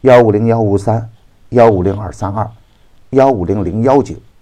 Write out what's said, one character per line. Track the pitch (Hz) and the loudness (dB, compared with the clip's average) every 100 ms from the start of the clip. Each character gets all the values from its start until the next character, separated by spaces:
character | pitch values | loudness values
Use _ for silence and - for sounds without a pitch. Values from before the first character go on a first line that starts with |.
幺 | 131 123 | 6 6
五 | 113 | 4
零 | 104 113 | 0 0
幺 | 113 | 0
五 | 107 98 | 0 -2
三、 | 117 113 113 - _ _ - | -2 -4 -6 -20 _ _ -4
幺 | 120 117 | 2 2
五 | 98 | 2
零 | 90 98 | -2 -4
二 | 98 | -10
三 | - 98 | -10 -10
二、 | 104 107 - _ _ _ _ _ | -8 -8 -12 _ _ _ _ _
幺 | 131 135 | 0 0
五 | 117 85 | 0 -4
零 | 101 | -4
零 | 87 104 | -4 -2
幺 | 127 139 | 0 0
九 | 101 80 _ _ | 0 -10 _ _